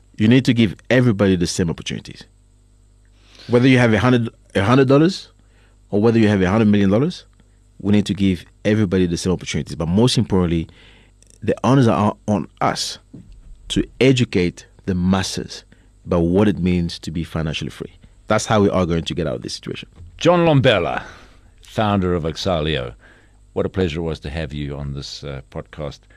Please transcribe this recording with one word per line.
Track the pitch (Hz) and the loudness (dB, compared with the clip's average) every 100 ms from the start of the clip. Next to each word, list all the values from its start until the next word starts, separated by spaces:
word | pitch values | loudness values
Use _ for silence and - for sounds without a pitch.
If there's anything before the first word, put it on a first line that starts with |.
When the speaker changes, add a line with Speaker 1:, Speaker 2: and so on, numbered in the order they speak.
| _ - | _ -2
Speaker 1:
You | 110 | 4
need | 131 | 4
to | 127 | 4
give | 120 110 - - | 2 0 -2 -2
everybody | 123 123 101 101 92 | 2 2 2 2 2
the | 87 | 0
same | - 87 | -2 -2
opportunities. | - - 58 - - - _ _ _ _ _ _ _ _ _ _ - - | -4 -8 -12 -12 -20 -20 _ _ _ _ _ _ _ _ _ _ -20 0
Whether | 120 131 | 4 6
you | 127 | 6
have | 123 | 6
a | 107 | 4
hundred, | 127 127 113 - _ | 4 2 0 -8 _
a | - | -2
hundred | 101 127 131 | 2 4 4
dollars | 139 165 196 - _ _ _ _ _ _ | 4 4 0 -12 _ _ _ _ _ _
or | 104 | 0
whether | 113 113 | 2 4
you | 107 | 4
have | 104 | 4
a | 90 | 2
hundred | 107 110 | 2 4
million | 101 98 | 4 4
dollars, | 104 156 - - _ _ _ _ - | 2 0 -4 -16 _ _ _ _ -8
we | 98 | 0
need | 104 101 | 0 0
to | |
give | 95 98 90 - _ | 0 0 -2 -6 _
everybody | - 107 104 92 90 | -2 0 0 0 0
the | 85 | -2
same | 95 | -4
opportunities. | 87 - 85 69 | -4 -4 -8 -6
But | 71 80 | -6 -2
most | 92 123 - | 2 2 0
importantly, | 104 98 87 85 80 - - - _ _ _ _ | 0 0 0 -2 -6 -12 -20 -20 _ _ _ _
the | 101 - | -6 -2
honors | 107 135 117 | 2 4 4
are | 80 104 - - | 2 0 -2 -4
on | 104 - - | -4 -4 -4
us | 139 - - - _ - - - - - - | -4 -4 -8 -12 _ -20 -20 -20 -20 -20 -8
to | - - - | -6 -4 0
educate | 127 127 120 98 87 - - _ - | 2 2 0 0 -2 -4 -16 _ -6
the | |
masses | 90 90 95 95 - - - - _ _ _ - | -2 0 0 -2 -8 -10 -14 -20 _ _ _ -4
about | 87 | 0
what | 85 92 107 | 2 2 2
it | 85 | 2
means | 90 90 85 - | 0 0 -2 -6
to | - | -10
be | 80 | -8
financially | 78 85 80 73 71 | -6 -6 -6 -6 -10
free. | - - - - _ - | -12 -16 -18 -20 _ -4
That's | 107 - | -2 2
how | 110 | 2
we | 101 | 4
are | 92 87 | 2 0
going | 85 | -2
to | 78 | -4
get | 69 78 | -6 -6
out | 62 | -6
of | |
this | 50 | -10
situation. | - - - - - - - | -12 -12 -14 -16 -20 -20 -4
Speaker 2:
John | 156 175 170 | 2 4 4
Lombela, | 143 127 104 78 62 - - - - - _ - - | 4 4 2 0 -6 -10 -20 -20 -20 -20 _ -12 -4
founder | 107 101 90 | 0 0 0
of | 87 | -2
Axalio. | 80 78 98 85 78 73 62 - - _ _ _ _ | -4 -6 -4 -2 -2 -4 -6 -14 -20 _ _ _ _
What | - 92 | -6 -4
a | |
pleasure | - 92 76 | -2 -4 -4
it | 82 | -6
was | 76 | -8
to | 76 | -8
have | 73 76 | -8 -8
you | 73 71 71 | -8 -8 -8
on | 71 | -10
this, | 69 69 - | -10 -12 -14
uh, | 73 67 - | -14 -14 -14
podcast. | 80 - - 73 - _ | -16 -14 -12 -12 -12 _